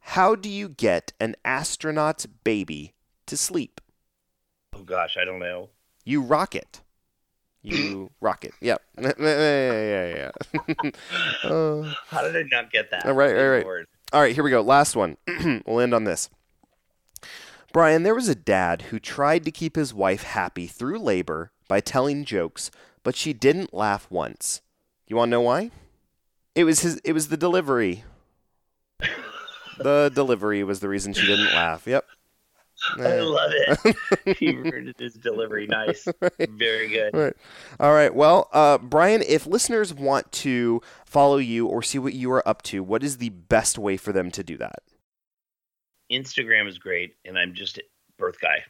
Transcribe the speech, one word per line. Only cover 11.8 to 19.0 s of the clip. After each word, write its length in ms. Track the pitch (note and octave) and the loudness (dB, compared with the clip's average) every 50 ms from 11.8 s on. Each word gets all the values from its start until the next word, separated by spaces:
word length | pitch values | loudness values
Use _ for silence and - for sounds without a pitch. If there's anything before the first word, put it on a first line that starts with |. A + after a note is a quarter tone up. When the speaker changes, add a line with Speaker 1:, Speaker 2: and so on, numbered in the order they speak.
| D#3 D3+ D3 - - - | -6 -8 -10 -12 -12 -8
Speaker 2:
How 120 | D#3+ D#3+ C3+ | -6 -4 -4
did 120 | D#3+ E3 | -2 -2
I 80 | E3 D#3 C3+ | -4 -2 -2
not 200 | B2+ A#2+ A#2 A2+ | -2 -2 -2 -2
get 180 | - A2 G#2+ - | -2 -2 -2 -2
that? 140 | - F2+ F2 | -6 -4 -2
Speaker 1:
all 80 | B2 C#3 | 0 2
right, 160 | C3 C#3 C#3 | 4 4 4
Speaker 2:
Good 140 | G#2+ G#2 C3+ | 4 4 4
Speaker 1:
all 60 | C3+ | 4
right. 120 | C3 A#2+ F2 | 2 2 0
Speaker 2:
Lord. 240 | F#2 F#2 F2 E2 _ _ _ _ - - | -2 -6 -8 -10 _ _ _ _ 0 4
Speaker 1:
All 80 | D3 | 4
right, 120 | D3 B2 A#2 | 4 4 4
here 100 | C#3+ D3 | 2 2
we 60 | D3 | 4
go. 100 | B2+ A#2 | 4 4
Last 340 | G#2 A#2 C3+ C#3+ D3 - - | 6 6 6 6 6 4 2
one. 220 | A#2 G2 E2+ D2 _ _ | 0 0 0 -2 _ _
<clears throat> 360 | - F3 E3 D3+ E3 C3 G#2+ - | -10 -8 -2 -2 -2 -2 -2 -2
We'll 140 | - A2+ A#2+ | -2 0 0
end 140 | B2 B2 A#2+ | 2 4 2
on 100 | A2+ A2 | 2 2
this. 260 | G#2 E2+ - - - _ _ _ _ _ _ _ _ _ _ _ _ _ _ _ _ _ - - - - - - - - - - _ | 0 -2 -4 -6 -10 _ _ _ _ _ _ _ _ _ _ _ _ _ _ _ _ _ -20 -20 -20 -20 -20 -20 -20 -20 -20 -20 _
Brian, 320 | - E3 E3 D#3 D#3 E3 E3+ | 2 4 6 6 6 6 4
there 120 | G3+ A3+ | 2 2
was 120 | B3 B3+ | 2 2
a 80 | G#3 C#3+ | 0 -2
dad 480 | G#2+ - - G2+ F#2+ F#2 F2 F2 E2 - | -2 2 2 2 4 4 2 0 -2 -4
who 160 | - - | -10 -10
tried 460 | A2+ | -10